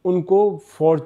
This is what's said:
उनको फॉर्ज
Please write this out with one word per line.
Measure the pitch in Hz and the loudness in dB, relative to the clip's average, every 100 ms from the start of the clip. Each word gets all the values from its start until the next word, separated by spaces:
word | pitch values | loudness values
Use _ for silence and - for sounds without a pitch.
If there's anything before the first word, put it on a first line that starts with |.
उनको | 185 180 160 196 208 170 | -4 -2 0 2 2 -2
फॉर्ज | - - 156 160 | -12 -2 0 0